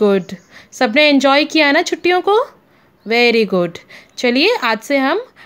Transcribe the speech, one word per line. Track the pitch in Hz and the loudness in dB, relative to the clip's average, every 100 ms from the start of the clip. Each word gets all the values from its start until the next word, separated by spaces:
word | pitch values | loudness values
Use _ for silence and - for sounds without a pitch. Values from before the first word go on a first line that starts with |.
good। | 208 196 175 190 _ - - | 0 0 -4 -16 _ -20 -16
सबने | - 254 240 302 | -4 -2 2 2
एंजॉय | 277 269 277 | 4 2 2
किया | 302 320 285 | 0 0 2
ना | 294 | 0
छुट्टियों | 349 330 339 359 | -2 -4 0 0
को? | 359 427 554 - _ _ _ _ 202 | 0 0 -2 -10 _ _ _ _ -4
Very | 233 240 226 208 | 0 2 2 0
good। | 190 175 170 - - - - | 0 -2 -6 -20 -20 -20 -6
चलिए | 247 247 359 480 | -2 0 0 0
आज | 240 220 | -2 -4
से | - 277 | -4 -2
हम | 262 370 508 _ | -2 -4 -8 _